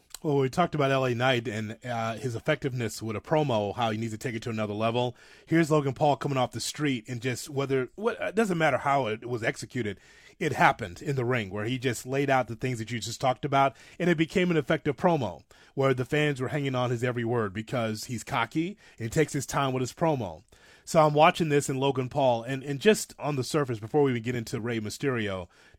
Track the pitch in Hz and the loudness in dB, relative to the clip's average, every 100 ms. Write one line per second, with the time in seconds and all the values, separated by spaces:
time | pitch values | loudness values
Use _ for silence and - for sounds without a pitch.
0 | _ - 160 139 131 175 170 151 135 135 | _ -6 0 2 2 2 2 2 4 4
1 | 131 120 131 123 117 107 107 113 127 117 | 2 2 2 2 0 -4 -6 -8 -6 -4
2 | 113 110 131 113 - 151 139 123 110 - | -4 -4 -6 -4 -2 -2 -2 -4 -4 -6
3 | 110 104 - 156 147 110 101 95 113 110 | -6 -8 0 2 2 2 0 0 -2 0
4 | 113 107 131 110 120 110 107 104 113 120 | -4 -6 -6 -6 -6 -4 -4 0 0 0
5 | 123 - - - - 160 151 151 139 123 | -2 -4 -16 -20 2 2 4 2 2 2
6 | 151 135 - 135 120 117 - - 147 123 | 2 2 0 0 0 -2 -8 -4 -2 -2
7 | 117 120 127 117 - 135 135 135 123 - | -6 -6 -4 -6 -6 -4 0 0 -2 -4
8 | 226 - 180 185 220 170 156 127 143 139 | -4 -4 -2 0 0 2 2 2 2 2
9 | 113 107 117 123 113 - 113 127 107 98 | 0 -4 -6 -4 -2 -4 -6 -4 -4 -6
10 | - - - - 160 120 143 - 101 85 | -14 -20 -20 -6 -4 4 4 2 -6 -8
11 | 147 135 120 127 98 104 104 127 123 113 | -4 -2 0 -2 -2 -6 -4 -2 -2 -4
12 | 127 135 139 131 113 113 131 120 110 120 | -4 -2 2 2 0 -4 -6 -6 -6 -6
13 | 113 113 131 127 143 139 135 - - - | -8 -2 -2 0 0 2 2 0 -14 -2
14 | 170 156 160 180 180 160 - 160 151 135 | 0 2 0 0 2 2 0 0 -2 0
15 | 180 160 107 76 - - - - 135 127 | 2 2 0 -6 -16 -20 -10 0 2 2
16 | 123 151 151 131 127 147 139 127 123 120 | 0 0 0 -2 -4 -4 -2 -2 0 0
17 | 123 123 117 120 104 95 110 131 113 107 | -2 -2 -2 0 -2 -4 -4 -2 -2 -4
18 | - 117 - 131 117 160 170 202 - - | -8 -8 -4 -2 -2 -2 -4 -8 -18 -10
19 | 113 156 151 147 - 147 139 127 123 - | -2 0 0 -2 -4 -2 0 -2 -4 -2
20 | 165 143 98 80 _ _ - - - 165 | 0 0 -4 -10 _ _ -20 -20 2 6
21 | 151 147 165 - 160 143 - 135 139 131 | 6 8 6 6 2 2 2 0 0 0
22 | 127 151 131 117 113 135 139 139 208 208 | -2 2 4 2 0 -6 -6 2 4 4
23 | - - 139 139 120 156 131 110 110 147 | 0 -6 -4 -2 0 0 0 -4 0 4
24 | 143 120 113 123 110 120 113 117 104 - | 4 2 -2 -4 -4 -6 -4 -4 -6 -4
25 | 143 120 104 95 87 _ - | -2 -2 -2 -4 -8 _ -20